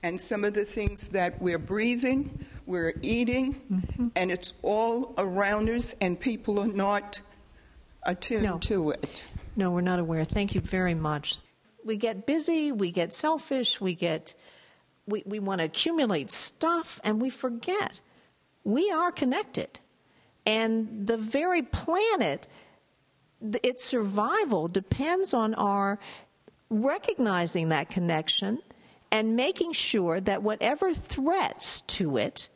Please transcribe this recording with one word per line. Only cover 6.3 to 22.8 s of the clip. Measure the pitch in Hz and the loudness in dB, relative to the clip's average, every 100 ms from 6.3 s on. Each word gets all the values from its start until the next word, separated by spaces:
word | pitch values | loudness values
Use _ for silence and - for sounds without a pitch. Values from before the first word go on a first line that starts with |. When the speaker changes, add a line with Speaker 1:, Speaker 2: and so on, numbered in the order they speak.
| 220 - 202 | -2 0 0
Speaker 1:
are | 214 | 0
not | 202 196 202 202 - - - - - - - - - | 0 2 2 -2 -10 -10 -20 -20 -20 -20 -20 -20 -6
attuned | - 185 - 226 | -4 -2 -2 0
Speaker 2:
No. | 208 170 | 0 0
Speaker 1:
to | - 202 151 | 0 2 2
it. | - - - - - - - | 0 -4 -10 -12 -14 -8 0
Speaker 2:
No, | 185 | 2
we're | 175 | 2
not | 180 180 | 2 0
aware. | 165 160 156 | 0 0 0
Thank | 214 202 | 0 0
you | - | -2
very | - 185 180 | -2 0 0
much. | 165 156 151 - - - _ _ _ 220 | 0 0 -2 -4 -8 -8 _ _ _ -6
We | 214 | -2
get | 226 202 220 | -2 -2 0
busy, | 311 302 330 302 | 0 2 2 2
we | 233 185 | 0 0
get | 175 170 | 0 0
selfish, | - 302 311 - 262 233 - | 0 0 0 0 0 0 0
we | 190 170 | -2 0
get, | 170 160 - - - - - _ _ _ - | -2 -2 -6 -18 -20 -20 -20 _ _ _ -6
we, | 208 196 | -6 -4
we | 214 | -4
want | 196 190 | -2 0
to | 160 | -2
accumulate | - - 330 254 175 135 | 0 0 2 2 2 0
stuff, | - - - 320 339 - - | 0 0 0 2 2 -2 -6
and | - 214 | -2 0
we | 262 | 0
forget | - 262 233 285 392 - - _ _ _ _ _ _ - | -2 -4 -4 -2 -2 -2 -6 _ _ _ _ _ _ -2
we | 226 392 | 2 2
are | 320 349 | 2 0
connected. | 349 262 302 - - - - _ _ _ _ _ _ - | 0 0 0 -2 -6 -6 -12 _ _ _ _ _ _ 0
And | 220 226 226 214 220 202 | 2 2 0 -2 -4 -2
the | 226 | -2
very | 220 269 339 349 | 0 0 2 0
planet, | 262 - - 339 440 415 185 139 - - - _ | 0 -4 0 2 2 2 2 0 -8 -20 -20 _